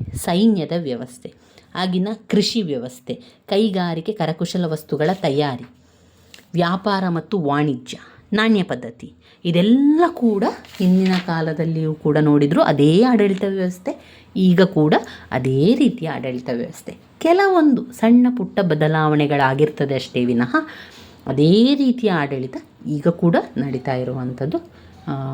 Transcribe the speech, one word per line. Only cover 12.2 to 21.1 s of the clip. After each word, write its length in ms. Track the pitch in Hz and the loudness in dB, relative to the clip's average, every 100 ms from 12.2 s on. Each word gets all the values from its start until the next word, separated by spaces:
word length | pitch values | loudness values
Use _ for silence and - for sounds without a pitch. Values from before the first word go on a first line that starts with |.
| 151 147 143 185 | 4 4 2 2
ಅದೇ 420 | 320 143 143 170 | 2 4 4 6
ಆಡಳಿತ 400 | 247 233 202 190 196 | 4 4 2 0 -4
ವ್ಯವಸ್ಥೆ, 720 | 190 180 180 - 339 - - - - | -2 -4 -4 -10 -10 -12 -20 -10 0
ಈಗ 260 | 185 175 | 4 4
ಕೂಡ 320 | - - 151 - - - - | 4 4 2 2 -2 -18 -8
ಅದೇ 440 | 131 127 135 160 240 | -4 -2 2 2 4
ರೀತಿಯ 340 | 277 - 160 | 2 0 -8
ಆಡಳಿತ 400 | 131 131 123 123 | -8 -8 -8 -6
ವ್ಯವಸ್ಥೆ. 440 | 120 - - - - _ - | -6 -6 -12 -18 -20 _ -4
ಕೆಲವೊಂದು 720 | 320 349 392 370 302 254 - | 0 2 4 4 4 2 -2
ಸಣ್ಣ 340 | - 226 240 247 247 | 0 4 6 6 0
ಪುಟ್ಟ 220 | 185 - | -4 -2
ಬದಲಾವಣೆಗಳಾಗಿರ್ತದೆ 1400 | 185 151 151 156 156 151 147 143 135 135 151 - 139 135 | 0 2 2 2 2 2 2 2 2 2 0 0 -4 -4
ಅಷ್ಟೇ 300 | - 127 123 | -4 -2 0
ವಿನಃ 300 | 120 123 311 311 - - - - | 0 0 -2 -4 -12 -20 -20 -20